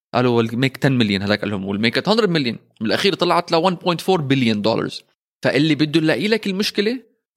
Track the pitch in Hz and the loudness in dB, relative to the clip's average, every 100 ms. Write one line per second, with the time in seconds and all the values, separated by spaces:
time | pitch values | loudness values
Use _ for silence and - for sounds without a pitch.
0 | _ 117 123 117 117 117 135 - 143 131 | _ 0 2 2 0 0 -2 0 0 2
1 | 107 98 101 104 98 101 95 101 117 120 | 0 0 0 0 -2 -6 -4 -2 0 0
2 | 143 220 208 165 127 110 _ - 113 104 | 0 0 2 0 -2 -6 _ -8 -2 0
3 | 196 170 175 170 170 170 180 175 180 170 | 0 0 0 0 0 0 2 0 -2 -2
4 | - 185 139 135 120 107 104 110 - - | 0 0 2 0 2 0 0 0 -2 -8
5 | - _ _ _ 131 131 156 143 156 156 | -18 _ _ _ 0 2 2 2 0 0
6 | 156 127 202 220 208 185 208 - 202 254 | 2 0 0 -2 -2 -4 -4 -2 -2 -4
7 | - _ _ | -8 _ _